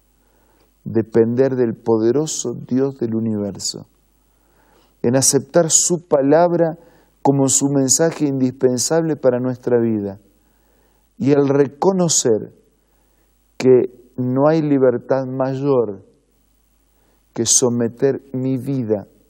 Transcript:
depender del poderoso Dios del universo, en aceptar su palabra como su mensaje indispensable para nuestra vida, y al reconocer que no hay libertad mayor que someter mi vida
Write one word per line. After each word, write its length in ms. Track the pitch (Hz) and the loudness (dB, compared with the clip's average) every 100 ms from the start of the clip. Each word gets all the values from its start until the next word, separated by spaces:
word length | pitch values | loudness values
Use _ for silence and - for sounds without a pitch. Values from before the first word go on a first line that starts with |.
| _ _ _ _ _ _ _ _ | _ _ _ _ _ _ _ _
depender 720 | - 110 107 117 113 120 135 127 | -6 -4 -2 0 0 0 0 0
del 200 | 120 - | -2 -2
poderoso 800 | - 113 113 135 156 - 123 | -2 0 2 0 -4 -6 -8
Dios 440 | 120 - 127 135 135 | -10 -6 -2 -2 -4
del 180 | 120 113 | -6 -4
universo, 720 | 113 104 101 98 - 50 - _ _ _ _ _ _ _ _ _ _ _ | -4 -4 -6 -8 -10 -12 -16 _ _ _ _ _ _ _ _ _ _ _
en 140 | 120 131 | 0 0
aceptar 540 | 131 139 131 170 160 | 2 0 0 0 2
su 380 | - - 170 - | 0 0 -2 0
palabra 680 | 147 139 156 175 170 165 - - _ _ _ | 0 4 4 4 2 -2 -4 -16 _ _ _
como 260 | 143 139 135 | 0 2 2
su 200 | - 143 | 0 0
mensaje 580 | 143 131 - 165 165 147 | 0 0 0 0 0 -2
indispensable 880 | 135 127 131 127 123 - 165 165 143 | 0 -2 0 0 0 -2 -2 -2 0
para 240 | 131 123 | 0 0
nuestra 400 | 127 123 127 120 | -2 -4 0 2
vida, 400 | 117 110 101 98 _ _ _ _ _ _ _ _ _ - | 2 -2 -4 -10 _ _ _ _ _ _ _ _ _ -4
y 140 | 131 | 2
al 160 | 147 139 | 2 2
reconocer 1080 | 139 135 - 180 190 170 - 127 107 - - _ _ _ _ _ _ _ _ _ - | 0 -2 -2 0 2 0 0 0 0 -4 -16 _ _ _ _ _ _ _ _ _ 0
que 360 | 131 123 - - _ - | 4 4 2 -6 _ -6
no 300 | 127 131 147 | -4 0 2
hay 120 | 160 | 2
libertad 640 | 151 139 127 120 - 135 127 | 0 2 2 0 -2 -4 -4
mayor 800 | 131 131 135 143 131 107 98 - _ _ _ _ _ _ _ _ _ _ _ _ | -4 -4 -2 0 0 -2 -6 -18 _ _ _ _ _ _ _ _ _ _ _ _
que 120 | - 113 | -6 0
someter 760 | - 127 120 117 117 139 127 - | 2 2 0 -4 -2 -2 -2 -8
mi 240 | 131 131 131 | -6 -4 -4
vida 500 | 135 135 110 104 - _ _ | -4 -4 -2 -4 -4 _ _